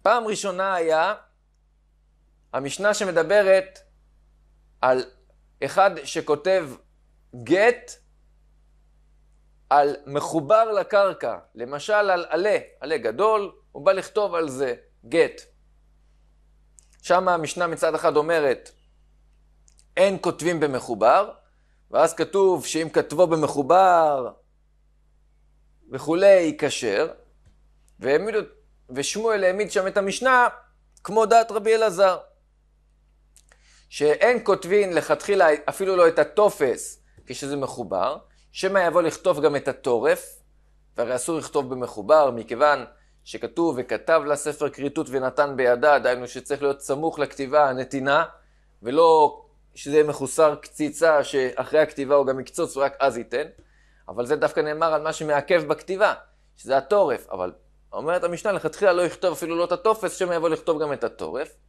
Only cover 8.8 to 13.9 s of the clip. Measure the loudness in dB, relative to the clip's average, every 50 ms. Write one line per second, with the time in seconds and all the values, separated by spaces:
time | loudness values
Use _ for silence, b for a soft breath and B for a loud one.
8.8 | _ _ _ _ _ _ _ _ _ _ _ _ _ _ _ _ _ _ 2 4
9.8 | 4 2 0 -6 -12 -6 -6 -6 -6 -2 -4 -4 2 2 2 2 4 2 0 -4
10.8 | -2 0 2 2 2 2 -2 -4 -8 -8 -8 -8 -14 _ _ -12 -10 -10 -10 -10
11.8 | -4 -2 0 0 2 2 0 -2 -2 -4 -4 -2 0 0 0 0 -4 -8 _ _
12.8 | -8 -6 -6 -4 -4 -6 -2 0 0 0 2 0 -2 -6 -12 _ _ _ _ -2
13.8 | 0 0